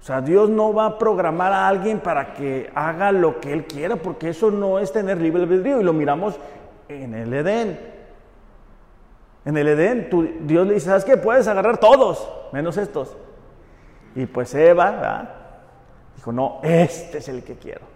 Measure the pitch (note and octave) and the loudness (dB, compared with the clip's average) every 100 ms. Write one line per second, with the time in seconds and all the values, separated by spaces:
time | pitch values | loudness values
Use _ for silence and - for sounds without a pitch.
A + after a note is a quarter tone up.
0 | - C3 C3+ F#3 G#3 G#3+ G#3+ G#3+ A3 G#3+ | -6 -6 2 4 4 2 2 2 0 0
1 | A3 G3 E3+ E3 F#3 G3 F#3+ G3 G3 G#3+ | 0 2 0 0 0 2 2 0 0 -4
2 | F3+ D3+ C3+ - C#3 C3 - - D#3 E3 | -2 -4 -4 -8 -6 -6 -6 -6 -4 -2
3 | G3+ G3 E3 - C#3 D3+ D3+ C#3+ D#3+ A#3 | 0 2 2 0 -6 -8 -8 -8 -6 -4
4 | F#3+ D#3+ D#3+ D#3+ A3 G3+ G3 F#3+ G3+ A3 | -6 -8 -8 0 0 0 0 -2 -2 -4
5 | G3 F#3+ E3 E3+ F3 F#3 F#3 C#4 F#3 D#3+ | -2 0 0 2 2 2 2 2 2 2
6 | C#3+ C#3+ G#3 - - - - - - D3 | 0 0 -2 -6 -16 -20 -20 -20 -20 -14
7 | C3+ A2 A2+ C3 D#3 A3 A3 D3+ - - | -12 -10 -6 -2 0 -2 -2 -8 -14 -20
8 | - - - - - - - - - - | -20 -20 -20 -20 -20 -20 -20 -20 -20 -20
9 | - - - - - D3+ D3 D3 F3+ B3 | -20 -20 -20 -14 -4 0 2 4 2 0
10 | E3+ F3 E3 - D3+ D#3+ F#3+ G#3 E3+ F#3+ | 0 0 0 -4 0 2 4 0 2 0
11 | F#3+ C4 A3 B3+ G#3+ G3 G3+ A#3 G#3+ C4 | 4 2 4 2 2 2 0 4 6 8
12 | A#3 D#3 - - - C3+ E3 E3 G3+ D3+ | 6 0 -8 -14 -12 -6 -4 -4 -6 -6
13 | C3 - - - - - - - - - | -10 -14 -20 -20 -20 -20 -20 -20 -20 -20
14 | - - C3 - A#2+ C#3 E3 F3 F3+ G#3+ | -16 -8 -6 -6 -6 4 6 6 4 0
15 | - - - - - - - - - - | -4 -6 -8 -16 -20 -20 -20 -20 -20 -20
16 | - - - A#2+ C3+ - D#3 E3 E3+ - | -20 -18 -10 -4 -4 -4 2 4 4 0
17 | - D3+ C#3+ B2+ A#2+ B2 - - - | -12 -12 -12 -14 -14 -18 -16 -18 -18